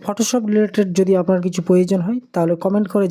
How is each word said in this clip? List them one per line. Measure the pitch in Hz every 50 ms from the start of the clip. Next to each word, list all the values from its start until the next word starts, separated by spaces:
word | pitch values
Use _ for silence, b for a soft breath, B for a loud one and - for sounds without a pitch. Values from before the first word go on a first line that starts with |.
| -
Photoshop | - 208 - 226 - - 247 220 208 208
রিলেটেড | 214 214 202 208 214 208 190 175 180
যদি | 190 180 196 185 175
আপনার | 175 185 180 175
কিছু | 185 180 - 165 -
প্রয়োজন | 185 180 185 180 196 185 165
হয় | 190 233 247 - _ -
তাহলে | 185 170 165 175 165 -
কমেন্ট | 196 196 208 214 180 -
করে | 208 196 180